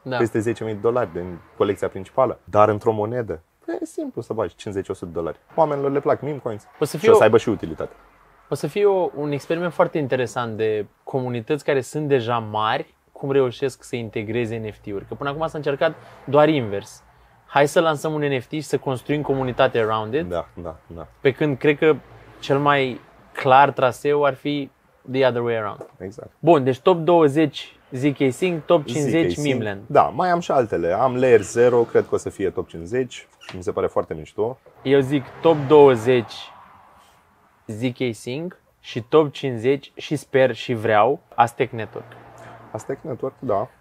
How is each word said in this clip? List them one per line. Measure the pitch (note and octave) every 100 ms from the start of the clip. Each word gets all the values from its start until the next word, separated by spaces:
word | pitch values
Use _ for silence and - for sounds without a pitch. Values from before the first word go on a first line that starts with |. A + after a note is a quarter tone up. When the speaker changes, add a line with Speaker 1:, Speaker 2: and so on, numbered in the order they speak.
Speaker 1:
Da. | C3 B2+
Speaker 2:
peste | A#2 A#2
zece | G#2+ A2
mii | A2
de | G#2
dolari | A2+ B2 G#2
din | E2+ F2+ E2+ _ -
colecția | G2+ G2 F#2
principală. | G2 F#2 - B2 -
Dar | - G#2 G#2+
într-o | G#2 A#2
monedă | A2 G#2+ B2 G#2+ D#2+ _ _ - E4+
E | D#4
simplu | - D4 C#3
să | -
bagi | A2 F#2 _
cincizeci, | A2 F#2+ F#2
o |
sută | F#2+ F2+
de |
dolari. | E2 E2 D2+ _ -
Oamenilor | D#3 C#3+ C#3
le | C#3
plac | D3 B2
meme | C3+ C#3+
coins | B2 G#2+ - -
Speaker 1:
O | D3+
să | D#3
Speaker 2:
și |
Speaker 1:
fie | G#3+
Speaker 2:
o |
să | A3
Speaker 1:
o, |
Speaker 2:
aibă | A2 A2+
și | -
utilitate. | G2 E2 D#2 D2+ - _ _ _ _ _
Speaker 1:
o | D3
să | D3+
fie | G#3 G3+
o, | F#3+ D#3+ C3+
un | D3
experiment | C#3+ - E3 F3
foarte | - E3+ E3+
interesant | C3+ C3 A#2+ C3 A#2+ G#2
de | A2 G#2+ G2+ _
comunități | - C3+ B2+ A#2+ A2+ D3+
care | - C#3
sunt | A#2+ D3+ D3
deja | C#3 A2+ A#2+
mari, | A2 G#2+ G#2+ C3+ E3 _ _
cum | - C#3
reușesc | C#3 B2+ - C#3 -
să | - B2
integreze | A2 A#2 G#2+ A2+ A2+ A2+
N | A2
F | -
T-uri. | - G2 -
Că |
până | A2+ C#3+
acum | C#3+ D#3+
s-a | D#3
încercat | D3 C#3 E3 D#3+ - - -
doar | C#3+ D3+
invers. | D3+ A2 G2 - - _ _ _ _ _
Hai | C#3 D3
să | F#3
lansăm | E3 D3 D#3+
un | D3+
N | D3 C3+
F | -
T |
și | D#3
să | D3 C#3
construim | - B2 - D3
comunitate | C#3 C3+ C3 A#2+ C3 A#2+
around | G#2+ A2 G#2+
it. | C3 F2+
Speaker 2:
Da, | E2+ D#2 -
da, | E2+ D#2+ _
da. | E2 D#2 _
Speaker 1:
Pe | C#3
când | B2 D3+ C3
cred | D3 D3
că | D#3+ C#3+ - - - -
cel | - C#3
mai | C#3+ C#3+ C3 A#2 _ _ _
clar | - C3+ C3 C#3
traseu | C3 B2+ A#2 C#3+ D3
ar | C#3+
fi | C3 D3 D3 C#3 _ _ _ -
the | C3 B2+
other | A#2+
way | A#2+ A2+
around. | G#2+ G2+ - _
Speaker 2:
Exact. | F#2+ A2 - _
Speaker 1:
Bun, | D3+ D#3+
deci | C3 B2
top | - F3
douăzeci | D#3 F3 D3+ C#3 D3+ - - _ _
Z | B2+
K | D3 C3+ C3+
Sync, | A#2+ F#3 E3 -
top | F3
Speaker 2:
Z |
K | D3
Speaker 1:
cincizeci | B2+ C#3 D#3+ E3
Speaker 2:
Sync. | D3+ D3
Speaker 1:
Mimland. | B2 G#2+ G2 A2
Speaker 2:
Da, | C#3+
mai | D2+ A2 F3+
am | E3+
și | -
altele. | D3 A2 F2 E2+
Am | F#2+ B2+ B2
Layer | C3 A2+
Zero, | F#2 A#2 B2 A#2+
cred | A#2 A2+ G2+
că | G2
o |
să | F#2+
fie | - F#2+
top | F2+ F2
cincizeci. | E2 E2+ B2 B2 - - _ - F#2
Mi |
se | F2+
pare | G2 F#2
foarte | - F2+
mișto. | E2 D2+ - A2 C3 _ _
Speaker 1:
Eu | C3+ C#3
zic | C3 C#3+ B2+ -
top | E3 D#3 C#3
douăzeci | D3+ C#3+ B2 A2+ B2+ A2 - - - - - _ _ _ _ _ _ _ _ -
Z | G#2+
K | B2 A#2+ B2+ A2
Sync | - C3+ F3 - _ _
și | - C3
top | A2 D#3 D3+
cincizeci | - C#3 A#2 A#2 C#3 - -
și | - D3
sper | - C3+ C3 A#2
și | -
vreau | A#2 A2 G#2+ A2+ D#3 _ -
Aztec | A#2+ - B2
Network. | A#2 G#2 - - - - - - - -
Speaker 2:
Aztec | A#2 - C#3
Network, | D#3 B2 C3 _
da. | C3 G2+ A2+ _